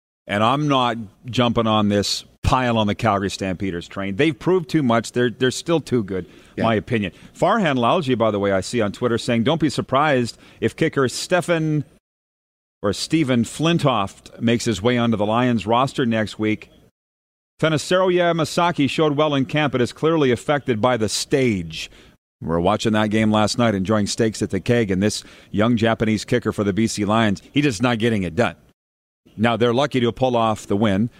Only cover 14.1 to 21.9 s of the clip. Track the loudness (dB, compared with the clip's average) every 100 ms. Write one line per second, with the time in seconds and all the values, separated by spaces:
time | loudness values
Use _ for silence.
14.1 | -8 -20 -4 0 0 0 -2 0 0 0
15.1 | 0 0 0 2 0 0 0 0 -2 -2
16.1 | 0 -2 -2 -2 -2 -8 _ _ _ _
17.1 | _ _ _ _ -2 0 0 0 0 2
18.1 | 2 2 0 -2 0 0 0 0 2 0
19.1 | 2 0 0 0 0 0 0 -2 0 0
20.1 | 2 2 0 0 -2 0 0 2 0 -2
21.1 | -4 -2 0 2 0 -4 -10 -14